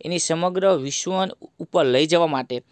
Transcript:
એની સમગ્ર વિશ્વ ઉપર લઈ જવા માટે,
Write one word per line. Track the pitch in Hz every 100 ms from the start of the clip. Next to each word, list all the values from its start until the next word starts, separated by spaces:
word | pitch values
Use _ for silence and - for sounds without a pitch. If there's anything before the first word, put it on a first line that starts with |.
| -
એની | 175
સમગ્ર | - 165 180 185 196 170
વિશ્વ | 135 - 180 185 190 - - _
ઉપર | 170 175 139
લઈ | 127 156
જવા | 170 165
માટે, | 135 123 123 -